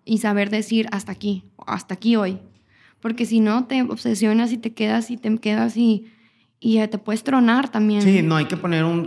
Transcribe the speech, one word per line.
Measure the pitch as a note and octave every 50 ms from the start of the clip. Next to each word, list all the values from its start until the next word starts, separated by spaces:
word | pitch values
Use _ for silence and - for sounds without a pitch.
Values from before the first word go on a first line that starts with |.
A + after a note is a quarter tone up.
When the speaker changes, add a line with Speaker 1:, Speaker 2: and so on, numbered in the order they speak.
| _
Speaker 1:
y | - A3 G#3+
saber | A3 G#3+ G3+ G3+ G3+ G3+
decir, | G#3+ G#3+ G#3 - A3+ A3+ G#3+ G#3+
"Hasta | - G3 G3 - F#3+
aquí, | - - G3+ G3+ F#3 - - _ - -
hasta | - - F#3 - - F#3+
aquí | - - A3+ A#3 A3
hoy". | G3+ F#3 F#3+ F#3+ - - _ _ _ _ _ _ _ _ _ _
Porque | - A3+ A3+ A#3 A#3+
si | F#3+ A3+ A3+
no, | A3 G#3+ G#3+ A#3+ B3+
te | A3+ C4+ C4 B3+
obsesionas | - - A3 - A#3+ A3 G3 A3 G#3+ G#3+ A3+ A#3 A#3
y | B3 A3+
te | - A3 A3+
quedas | - A3 G#3+ A3 A#3 A3+ -
y | B3 G#3+
te | - A3 A3 A3
quedas | - G#3+ G#3+ A3 A3+ A#3 G#3+ A3
y, | A#3+ A3+ A3 G3 - - _ _ _ _ _ _ _ _ _ _
y | - A3+ A3
ya | A3 G#3+ G#3+
te | G#3+ G3+
puedes | - G#3+ G#3+ A3+ -
tronar | C#4+ C4+ C4 A#3+ A3+ A#3 B3+ C#4 B3+
también. | - A3+ G#3+ G#3+ G#3+ G#3
Speaker 2:
Sí, | G3+ G3 G3 F#3
no, | D#3+ D#3+ D#3+ D#3
hay | D3
que | - F3+ E3
poner | - F3 E3+ D#3+ D#3+
un, | E3 E3+ E3+ E3